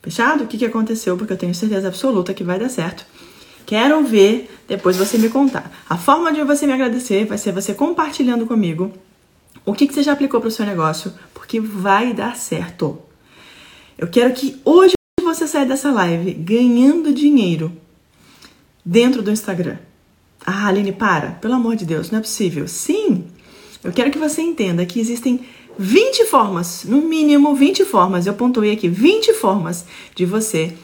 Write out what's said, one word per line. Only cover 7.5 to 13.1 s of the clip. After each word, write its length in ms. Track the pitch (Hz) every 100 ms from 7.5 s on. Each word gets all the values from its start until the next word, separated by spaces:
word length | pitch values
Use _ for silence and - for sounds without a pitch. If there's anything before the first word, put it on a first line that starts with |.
você 200 | 185 196
compartilhando 720 | 202 294 339 311 - 247 240 226
comigo 460 | 226 180 156 190 - _ _ _ _ _ - -
o 80 |
que 140 | 214 285
que 60 |
você 100 | -
já 80 | 285
aplicou 300 | 285 277 233
pro 100 | 226
seu 140 | 220 208
negócio, 480 | 185 151 160 185 - -
porque 280 | - - 226
vai 500 | 220 202 196 196 247
dar 240 | 202 214 -
certo. 640 | - 160 170 - 151 147 -